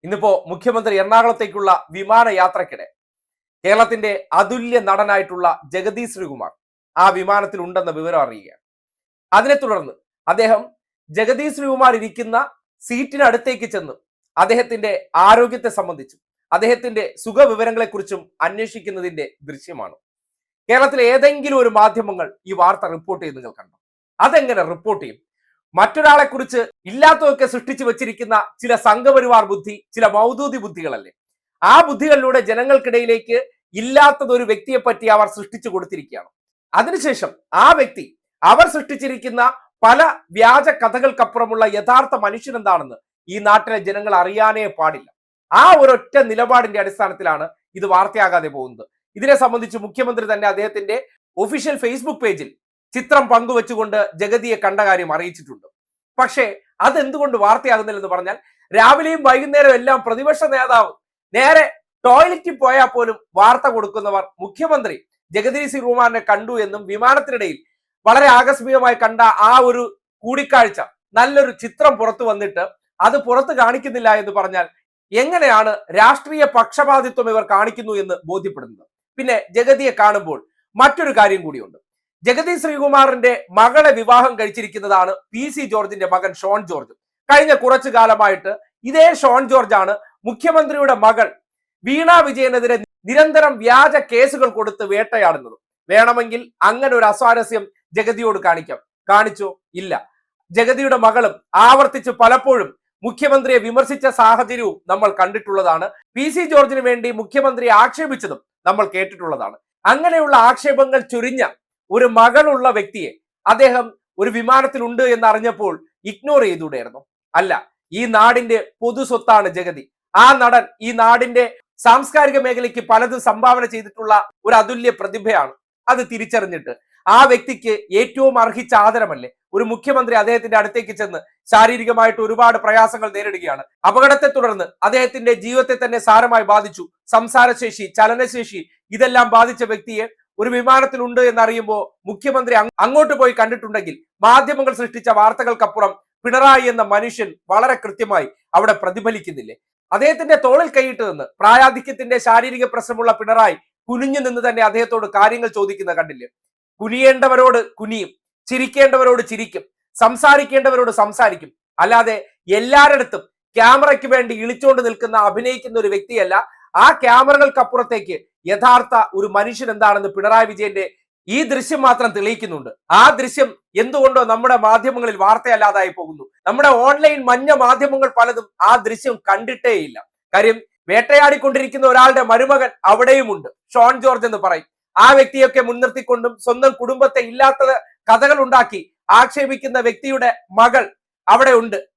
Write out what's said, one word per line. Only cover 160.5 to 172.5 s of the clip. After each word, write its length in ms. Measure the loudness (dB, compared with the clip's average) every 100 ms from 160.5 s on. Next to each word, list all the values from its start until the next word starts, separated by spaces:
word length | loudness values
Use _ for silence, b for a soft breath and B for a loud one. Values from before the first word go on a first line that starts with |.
| 0 2 0 -2 -2
സംസാരിക്കും. 500 | -4 0 -2 -2 -18 _ _ -4
അല്ലാതെ 380 | 2 2 2 -4 -12 _ -10 -8
എല്ലാരിടത്തും 640 | 2 4 6 4 -2 -8 _ _ _ 2
ക്യാമറയ്ക്ക് 520 | 4 4 4 0 0
വേണ്ടി 200 | 0 0
ഇളിച്ചോണ്ട് 460 | -8 -10 -2 0 2 -2
നിൽക്കുന്ന, 300 | -6 -2 0 0
അഭിനയിക്കുന്ന 480 | -2 -6 -8 -8 -4
ഒരു 80 | -4
വ്യക്തിയല്ല. 400 | -4 -6 -4 0 -2 -4 b b 4
ആ 100 | 4 4
ക്യാമറകൾക്കപ്പുറത്തേക്ക് 1120 | 2 4 4 4 4 2 -2 -2 -4 -6 -8 -14 _ _ -6
യഥാർത്ഥ 480 | 0 4 4 4 0 0
ഒരു 140 | -4 -2 -2
മനുഷ്യൻ 320 | -4 -6 -10
എന്താണെന്ന് 400 | 0 0 0 -4 -4
പിണറായി 300 | 2 2 2
വിജയന്റെ 320 | -4 -8 -8 -10 _ _ _ -8
ഈ 100 | -6 -4
ദൃശ്യം 280 | -4 -4 0
മാത്രം 280 | 2 2 0 -2
തെളിയിക്കുന്നുണ്ട്. 540 | -6 -6 -10